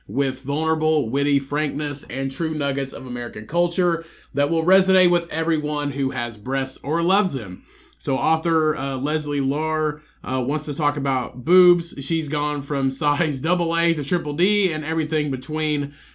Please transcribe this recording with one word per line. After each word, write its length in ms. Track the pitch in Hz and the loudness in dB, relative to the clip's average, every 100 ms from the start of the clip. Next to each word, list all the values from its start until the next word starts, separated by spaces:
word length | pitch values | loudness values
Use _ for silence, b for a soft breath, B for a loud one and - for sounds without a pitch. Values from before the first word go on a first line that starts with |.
| - | -6
with 360 | 117 139 131 | -2 0 -2
vulnerable, 640 | 127 143 160 156 156 156 113 | -4 -2 0 2 2 2 2
witty 300 | 135 143 143 | 0 2 2
frankness 640 | 139 147 151 147 151 139 | 0 -2 -2 -2 -4 -6
and 280 | - 135 135 | -6 -4 -4
true 220 | 135 160 | -2 -4
nuggets 400 | 151 139 139 135 | -2 -2 -2 -4
of 140 | - 127 | -6 -8
American 400 | 123 120 107 110 | -6 -6 -10 -2
culture 580 | 170 175 - 175 165 B B B 135 | 0 2 2 0 0 B B B 0
that 160 | 147 | 2
will 120 | 165 | 2
resonate 460 | 160 190 180 185 185 | 4 4 6 4 6
with 180 | 175 170 | 2 0
everyone 600 | 160 165 160 147 147 143 | -4 0 0 0 -2 -2
who 200 | 131 135 | -2 -2
has 260 | 123 120 107 | -2 -6 -8
breasts 400 | 110 135 131 - | -4 -4 -4 -6
or 180 | 131 165 | -4 0
loves 320 | 170 196 190 | 2 2 2
them. 300 | 139 98 92 b b b _ | -2 -6 -10 b b b _
So 160 | - 131 | -2 0
author, 600 | 147 165 170 160 156 143 | 2 0 2 2 2 0
uh, 220 | 139 135 | -4 -2
Leslie 440 | 139 156 147 143 | -2 -2 -2 -2
Larr, 600 | 135 143 156 156 151 147 B B | 0 0 -2 0 -2 -4 B B
uh, 160 | - 131 123 | -4 -2 0
wants 180 | 151 147 | -2 -4
to 80 | 143 | -2
talk 220 | 147 143 | 0 0
about 460 | 139 131 120 131 | -2 -2 -4 -8
boobs. 520 | 127 185 180 175 170 - 131 | 4 6 8 6 2 -8 -2
She's 240 | 165 143 | -2 -2
gone 320 | 147 147 147 | -2 -2 -2
from 300 | 139 143 135 | -2 0 0
<laughs> 0 | |
size 480 | 131 147 143 156 135 | 0 0 2 0 0
double 360 | 151 180 165 165 | 0 0 0 0
A 160 | 170 156 | 2 0
to 80 | |
triple 300 | 143 175 147 | 0 -2 -2
D 380 | 147 196 208 190 | 0 2 4 2
and 140 | 156 147 | -2 -2
everything 460 | 160 147 156 151 | -2 0 0 0
between, 640 | 131 - 156 156 147 143 B B | -4 -4 -2 0 0 -2 B B